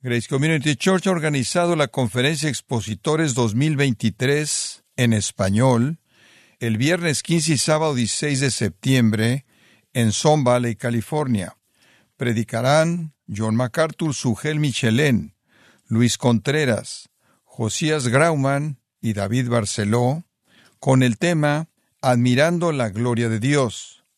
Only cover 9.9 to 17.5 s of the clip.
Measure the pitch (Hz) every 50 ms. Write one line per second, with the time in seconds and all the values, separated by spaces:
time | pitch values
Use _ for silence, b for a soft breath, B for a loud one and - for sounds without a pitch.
9.9 | _ 120 117 110 101 - - 151 151 156 139 123 123 123 123 120 113 - - 123
10.9 | 117 117 107 - - 151 151 135 123 104 90 82 - _ _ b b b b b
11.9 | b b b b b _ 139 120 117 110 113 - - 113 120 127 143 156 160 165
12.9 | 170 175 165 156 _ _ _ - 110 101 110 110 110 117 127 123 _ - 160 160
13.9 | - _ 170 156 131 - - 135 110 - - 151 156 151 151 147 117 - - 117
14.9 | 110 123 151 147 127 101 - - _ _ b b b b b b b b b _
15.9 | 113 110 120 120 - - - 127 120 110 - - 139 156 151 131 110 101 - -
16.9 | - - - _ _ _ _ _ _ _ _ _